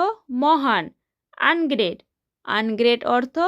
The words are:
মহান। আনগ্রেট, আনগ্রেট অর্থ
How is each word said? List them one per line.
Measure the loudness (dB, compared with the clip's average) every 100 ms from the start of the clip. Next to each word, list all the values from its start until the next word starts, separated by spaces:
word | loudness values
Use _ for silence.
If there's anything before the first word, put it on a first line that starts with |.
| -2 -4 -8
মহান। | -2 2 2 2 0 -2 -10 _ _ _ -2
আনগ্রেট, | 0 0 0 0 -2 -4 _ _ _ _
আনগ্রেট | -6 -4 -2 0 2 2 0
অর্থ | 0 0 -2